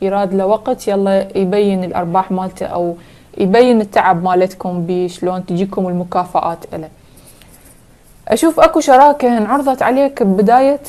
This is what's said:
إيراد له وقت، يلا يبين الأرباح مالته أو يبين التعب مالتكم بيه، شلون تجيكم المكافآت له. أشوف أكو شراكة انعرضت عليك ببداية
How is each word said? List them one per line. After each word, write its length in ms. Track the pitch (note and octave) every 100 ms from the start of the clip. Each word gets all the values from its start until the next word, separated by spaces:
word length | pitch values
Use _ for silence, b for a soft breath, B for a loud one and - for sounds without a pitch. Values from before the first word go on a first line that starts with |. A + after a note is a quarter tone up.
إيراد 320 | F#3+ G3 G3
له 120 | F#3+ F#3+
وقت، 420 | G#3+ A3+ B3 -
يلا 500 | G3 G3 G3 G3 G3
يبين 460 | F#3 G3+ G3+ F#3+
الأرباح 460 | F3+ F3+ F3 F#3 F#3
مالته 360 | F#3 F#3 F#3 -
أو 300 | F3 F3 E3+ B B B -
يبين 420 | G3 A3+ B3 A#3
التعب 440 | G#3 - F#3 E3+
مالتكم 600 | F#3 F3+ F#3 - F#3 F3+ E3+
بيه، 220 | F3+ F3+
شلون 380 | F3+ F3+ F#3 F#3
تجيكم 420 | F3 G3 G3 F#3
المكافآت 680 | F3+ F3 F#3 F3+ E3+ E3+ E3 -
له. 160 | E3+ D#3 - b b b b b b b b b b b - -
أشوف 320 | A#3 E4 D#4+
أكو 200 | D#4+ D#4+
شراكة 580 | D4 B3+ D4 C#4+ B3 A#3
انعرضت 440 | G#3 C4+ C#4 C4
عليك 400 | A3+ B3+ C#4 C#4
ببداية 580 | G3+ F#3+ G#3+ B3 C4+ C#4+